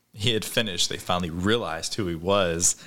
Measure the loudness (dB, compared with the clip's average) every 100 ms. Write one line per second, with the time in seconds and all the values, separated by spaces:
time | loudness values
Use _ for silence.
0 | _ -2 0 0 0 0 0 0 -2 -2
1 | 0 0 0 0 2 2 0 -4 -6 -4
2 | -4 -2 2 2 2 2 0 0